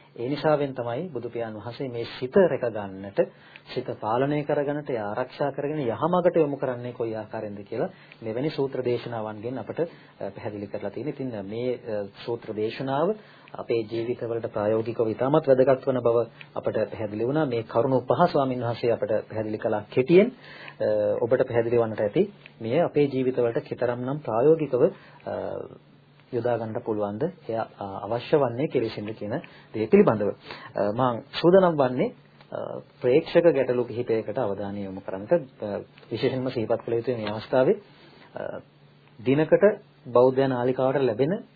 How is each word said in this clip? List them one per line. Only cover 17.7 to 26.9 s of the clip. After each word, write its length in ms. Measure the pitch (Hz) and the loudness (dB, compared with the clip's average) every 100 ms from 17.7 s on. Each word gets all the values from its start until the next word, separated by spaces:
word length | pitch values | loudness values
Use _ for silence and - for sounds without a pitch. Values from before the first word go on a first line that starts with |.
| 117 131 127 | 0 2 0
පහ 200 | 127 131 175 | 2 4 4
ස්වාමින් 340 | 151 131 123 | 4 0 -2
වහන්සේ 300 | 120 113 120 | -4 -2 0
අපට 200 | 110 104 107 - | 0 0 -2 -2
පැහැදිලි 320 | 107 107 107 | -6 -6 -4
කළා 260 | 113 107 - | -2 -4 0
කෙටියෙන්. 380 | - 127 175 233 | 0 6 6 6
අ, 600 | - - - - - 110 107 104 104 | 0 -18 -18 -20 -2 0 2 2 0
ඔබට 200 | 120 131 | 2 2
පැහැදිලි 340 | 127 117 117 120 | 2 2 2 2
වන්නට 240 | 113 107 | 2 -2
ඇති 220 | 104 160 214 - - - | 0 2 0 -4 -20 -10
මේ 240 | 113 143 | -2 0
අපේ 260 | 160 147 143 | 2 2 2
ජීවිතවලට 560 | 131 131 127 120 113 | 2 0 2 0 0
කෙතරම්නම් 560 | - 113 123 120 123 151 | -6 -2 -2 -2 -4 -4
ප්‍රායෝගිකව, 640 | 127 110 143 160 147 123 170 190 - - | -2 4 6 4 2 2 2 2 -16 -14
අ, 100 | 98 98 95 98 - - _ - _ _ _ | -8 -6 -6 -8 -12 -16 _ -20 _ _ _
යොදා 280 | 123 120 117 | -4 0 -2
ගන්නට 260 | 113 110 | -4 -6
පුළුවන්ද? 400 | - | -4